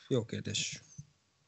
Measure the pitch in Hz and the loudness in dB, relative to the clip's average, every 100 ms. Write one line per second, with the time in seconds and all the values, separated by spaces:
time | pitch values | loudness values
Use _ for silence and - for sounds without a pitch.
0 | - 135 107 101 104 101 - - - - | 2 2 2 -4 -2 0 0 -4 -12 -20
1 | - _ _ _ | -20 _ _ _